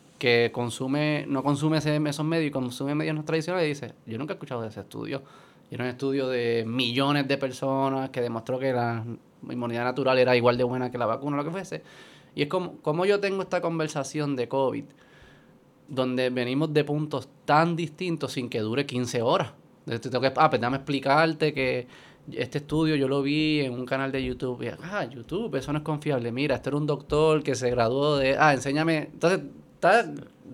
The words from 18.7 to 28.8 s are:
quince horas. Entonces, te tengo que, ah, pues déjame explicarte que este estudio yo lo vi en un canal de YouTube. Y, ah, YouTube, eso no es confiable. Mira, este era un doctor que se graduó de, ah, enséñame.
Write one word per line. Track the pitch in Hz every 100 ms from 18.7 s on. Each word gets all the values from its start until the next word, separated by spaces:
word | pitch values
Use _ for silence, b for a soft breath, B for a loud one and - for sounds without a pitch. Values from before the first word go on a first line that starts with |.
| 123 139
quince | 123 120 127
horas. | 117 180 135 - _ _
Entonces, | - 117
te | 127
tengo | 123
que, | 131 -
ah, | 156
pues | 123
déjame | 120 131
explicarte | - 139 135 143 165 156 156
que | 139 131 127 - B B B -
este | 127 127 147
estudio | 143 151 160 151
yo | 131
lo | 139
vi | 139 147 156 151
en | 139
un | 123 127
canal | 135 135
de | 135
YouTube. | 127 127 131 123
Y, | 120
ah, | 85 170 202
YouTube, | 135 127 117 175 226 147
eso | 131
no | 147
es |
confiable. | 151 151 151 139 117
Mira, | 120 143 120
este | 135
era | 143
un | 147
doctor | 143 - 147 156 156
que | 143
se | 123 123
graduó | 120 113 131 147 147
de, | 135 135
ah, | 156
enséñame. | 139 139 143